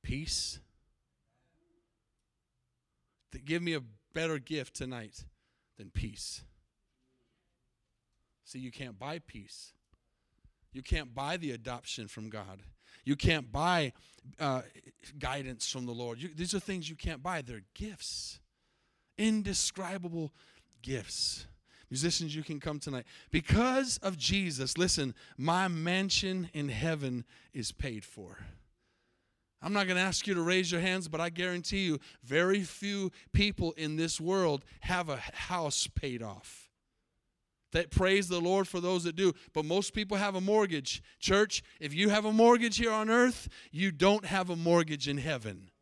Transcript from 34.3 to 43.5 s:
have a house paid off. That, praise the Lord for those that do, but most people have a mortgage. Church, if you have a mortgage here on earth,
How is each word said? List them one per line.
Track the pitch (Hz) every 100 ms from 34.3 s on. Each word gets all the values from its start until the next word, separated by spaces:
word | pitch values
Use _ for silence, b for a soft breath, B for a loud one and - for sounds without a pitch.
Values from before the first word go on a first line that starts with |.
| 190 175 143 - B
have | - 180 165
a | 135
house | - - - 180 156 - -
paid | - 143 120
off. | 110 98 - - - _ _ _ _ _ _ _ _ _ _
That, | 165 170
praise | - 190 196 180
the | 180
Lord | 170 196 190
for | 180
those | 175 185
that | 170 165
do, | 190 - B
but | -
most | 151 185 196
people | 220 202 202
have | 202
a | 190
mortgage. | 190 214 196 156 131 - B B
Church, | - 196 208 - B B
if | 147
you | 151 202
have | 208
a | 214
mortgage | 220 233 240 233 208
here | 233
on | 214 220
earth, | 233 254 240 -